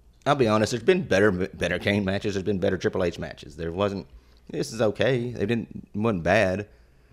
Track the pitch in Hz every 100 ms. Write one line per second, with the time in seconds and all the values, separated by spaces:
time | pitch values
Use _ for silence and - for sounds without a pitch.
0 | - _ - 143 113 107 107 120 110 185
1 | 147 95 107 90 92 - 87 90 107 101
2 | 95 98 107 98 90 98 98 92 107 98
3 | 90 - 82 - - 73 82 85 104 98
4 | - - - - - 160 - 113 113 101
5 | 110 131 120 117 101 117 - - - 101
6 | 113 98 82 104 95 92 104 - _ _
7 | _